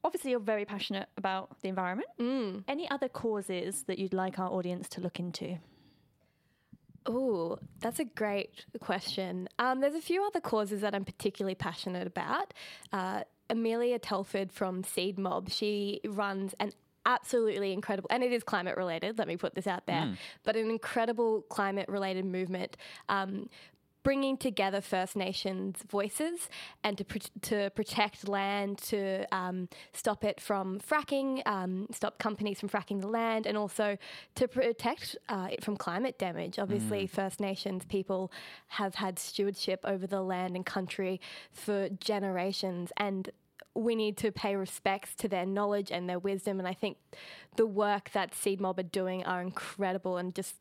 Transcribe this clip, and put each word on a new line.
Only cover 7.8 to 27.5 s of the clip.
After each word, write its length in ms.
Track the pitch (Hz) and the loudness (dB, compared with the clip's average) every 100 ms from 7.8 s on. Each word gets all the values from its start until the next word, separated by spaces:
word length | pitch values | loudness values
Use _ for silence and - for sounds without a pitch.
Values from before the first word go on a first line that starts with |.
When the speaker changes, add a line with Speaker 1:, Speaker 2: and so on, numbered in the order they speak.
| 226 240 | -2 0
Speaker 2:
a 60 | 269 | -4
great 600 | - 214 202 - - - 233 | 0 2 2 -2 -10 -12 -10
question. 720 | - 185 185 - 185 180 185 - | -2 -2 0 -4 -2 -4 -4 0
Um, 220 | 247 262 | 2 4
there's 140 | 277 311 | 2 2
a 60 | |
few 220 | - 349 403 | 0 2 2
other 140 | 370 | 0
causes 420 | - 220 208 208 | 0 0 2 0
that 120 | 208 | 0
I'm 120 | 196 196 | 0 -4
particularly 500 | - 208 - 196 185 | -2 -2 0 -2 0
passionate 500 | 175 165 - 180 180 | -4 -4 -4 -2 -2
about. 480 | 185 - 320 403 - - - - | -2 0 0 -2 -8 -14 -16 -6
Uh, 300 | 202 185 208 - _ _ | -2 -2 -2 -6 _ _
Amelia 480 | 226 226 226 240 240 | 2 4 4 4 2
Telford 520 | - 196 196 196 190 | 2 0 2 0 -2
from 320 | - 190 185 | 0 0 0
Seed 340 | 190 - 185 190 | 0 0 0 0
Mob, 320 | 190 180 190 | 0 0 0
she 500 | - 208 208 202 - 214 | 0 2 2 0 -2 -4
runs 480 | 202 202 196 196 - | -2 0 0 -4 -4
an 120 | 208 - _ _ 233 | -10 -10 _ _ 4
absolutely 680 | 247 - 247 220 196 196 | 4 4 4 4 4 2
incredible, 340 | 185 - 190 190 | 0 0 -2 2
and 120 | 247 | 4
it 80 | 247 | 4
is 120 | 240 | 2
climate 340 | - 202 180 - | 2 0 2 0
related, 400 | 180 165 185 220 | 0 0 -2 0
let 100 | 160 | -2
me 80 | 170 | 0
put 200 | 180 - | -2 0
this 100 | 196 | -2
out 220 | 180 - | -2 0
there, 160 | 170 | 0
Speaker 3:
Mm. 140 | 151 95 - - | 0 -2 -8 -4
Speaker 2:
but 120 | - 220 | 0 2
an 140 | 220 | 2
incredible 720 | 226 - 247 226 233 233 220 - | 0 0 2 2 4 4 2 0
climate 400 | - 196 196 - | 0 2 2 0
related 360 | 196 190 185 190 | 0 0 0 0
movement, 520 | 185 185 180 185 - - - - | 0 0 -2 -4 -8 -16 -10 0
um, 400 | 196 190 196 - - - _ _ _ | 0 2 -4 -8 -14 -20 _ _ _
bringing 320 | 269 277 269 262 | 2 4 2 2
together 440 | 262 202 196 196 | 0 2 2 2
First 340 | - 190 185 208 | 0 0 0 0
Nations 640 | 185 190 196 190 196 180 - | -2 -2 -2 -2 -2 -4 -2
voices 600 | 202 202 - 311 349 - - - - | 0 0 0 -2 -2 -8 -10 -14 -2
and 140 | 214 202 | -2 0
to 60 | |
pr-, 140 | 196 202 - - | -4 -4 -6 -10
to 280 | - | 0